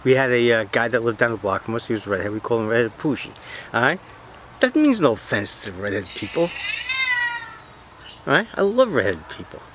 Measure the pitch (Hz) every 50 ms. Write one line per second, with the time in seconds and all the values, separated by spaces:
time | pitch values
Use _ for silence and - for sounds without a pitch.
0 | - 127 131 131 135 127 123 120 120 120 117 113 110 98 - 120 117 120 117 117
1 | 113 117 110 - 127 117 117 101 98 98 95 92 - - 113 117 - - 117 107
2 | - 101 101 92 90 104 104 107 - - 120 113 110 107 113 117 120 110 - -
3 | - 156 127 - - - - - - - - - - - - 113 123 135 165 196
4 | - - - - - - - - - - - - - 254 - 311 302 294 247 214
5 | 160 127 110 - - - 123 107 98 - - - - 107 92 90 98 101 95 104
6 | 92 - - - 110 98 - 151 170 170 - - - - - - - - 523 508
7 | 508 494 494 480 466 466 466 466 466 453 - - - - - - - - - -
8 | - - - - - - 135 170 220 - - - 190 196 214 247 262 233 170 123
9 | 95 101 90 78 78 - - - 90 - - - - - -